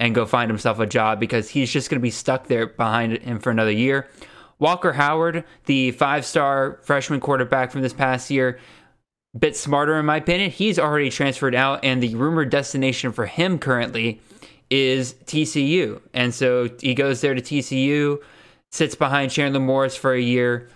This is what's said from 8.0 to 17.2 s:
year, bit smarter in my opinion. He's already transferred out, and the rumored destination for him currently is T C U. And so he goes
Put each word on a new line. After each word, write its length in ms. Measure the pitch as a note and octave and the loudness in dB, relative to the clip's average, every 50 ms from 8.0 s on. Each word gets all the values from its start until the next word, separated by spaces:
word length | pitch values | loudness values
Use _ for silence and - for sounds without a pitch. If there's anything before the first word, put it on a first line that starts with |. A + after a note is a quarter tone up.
| C3+ C3 C3 B2 - - | 0 0 0 -2 -4 -2
year, 300 | C#3 C3+ C3 B2+ B2 - - - - - - _ _ _ _ _ _ _ _ _ - | 0 0 0 0 -2 -4 -10 -20 -20 -20 -20 _ _ _ _ _ _ _ _ _ -4
bit 200 | A#2 D3+ D3+ C#3+ | 0 0 0 0
smarter 420 | - - D3 C#3+ C#3+ D3 D3+ D#3 D#3 | -2 -4 0 0 2 2 2 2 2
in 60 | D3+ | 2
my 140 | D3+ D3+ D#3 | 2 0 0
opinion. 320 | D3+ E3 F3 F#3 G3+ F3+ | 0 0 0 0 0 0
He's 280 | B2+ - F#3+ G#3+ F#3 D#3 | -2 0 0 0 2 2
already 300 | D3 D3+ D3+ D3 C#3+ C3 | 2 2 2 2 0 0
transferred 460 | - - C#3+ C#3 C3 - C#3+ C3+ B2 | 0 0 -2 -2 -2 -2 -2 0 2
out, 280 | B2 C3 C#3 C#3 - - | 2 2 2 0 0 0
and 200 | C3+ C3 B2+ B2 | 0 0 2 0
the 120 | A#2 A2+ | 0 0
rumored 360 | A2+ C3+ D#3 E3 D#3+ D3 B2 | 0 0 0 2 0 0 2
destination 600 | C#3+ C#3+ C3+ - - C#3 C3+ C3 B2 - - B2+ | 2 0 0 -2 -2 -2 0 0 0 -2 -4 -4
for 140 | G#2+ - A2 | -4 -4 -4
him 340 | G2+ - - E3+ F#3+ F#3 C#3+ | -4 -2 -2 0 0 0 0
currently 640 | - C#3 B2+ A#2+ A#2+ A2+ A#2 A#2 A2+ A#2 A2 - - - - - - - - _ _ - | 0 0 0 0 0 -2 -2 -2 -2 -2 -4 -6 -10 -20 -20 -20 -20 -20 -20 _ _ -2
is 440 | B2+ C3+ C3+ C3 C3 C3+ B2+ B2 - - - | 0 2 2 2 2 0 -2 -4 -8 -14 -12
T 220 | - - D3+ D#3 | -4 -2 -2 -2
C 180 | - - D3+ C#3 C#3 E3 F#3 | 0 0 0 0 2 2 2
U. 240 | D3+ G#2+ G#2+ - - _ - | 0 0 -4 -8 -12 _ -4
And 200 | B2+ B2 B2 A#2+ | -2 -2 -2 0
so 340 | - C3+ B2+ B2 B2 B2 A#2+ B2 - | 0 2 2 2 2 0 -2 -4 -4
he 160 | - C3 B2 | -2 -2 0
goes 280 | C3 C#3 C#3 C3+ B2 | 2 2 0 0 0